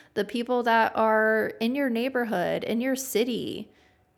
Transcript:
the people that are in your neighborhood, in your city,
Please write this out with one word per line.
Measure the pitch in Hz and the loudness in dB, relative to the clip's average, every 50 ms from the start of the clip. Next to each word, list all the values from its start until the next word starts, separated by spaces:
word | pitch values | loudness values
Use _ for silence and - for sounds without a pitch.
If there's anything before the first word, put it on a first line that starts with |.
| - - - | -20 -10 -4
the | - 208 | -4 -4
people | 208 - 233 233 240 254 247 233 | -2 -2 -4 -2 0 0 0 2
that | 233 226 226 220 - - | 4 4 4 4 2 2
are | - 220 220 220 220 220 220 220 220 208 214 - - | 2 2 4 4 4 4 4 2 2 0 -2 -4 -2
in | 226 233 254 | -2 -2 0
your | 285 285 262 | 0 0 0
neighborhood, | 233 226 240 262 262 247 240 214 214 180 170 165 165 170 - | 0 0 -2 -2 -2 -2 -2 -2 -2 -2 0 0 -2 -2 -2
in | - - 233 | -2 -2 -2
your | 247 269 262 | 0 0 -2
city, | 262 - - - 202 247 254 233 190 120 107 - - 214 - _ _ _ _ _ _ _ _ _ | -2 -4 -2 0 0 0 0 -2 -4 -4 -6 -8 -8 -10 -14 _ _ _ _ _ _ _ _ _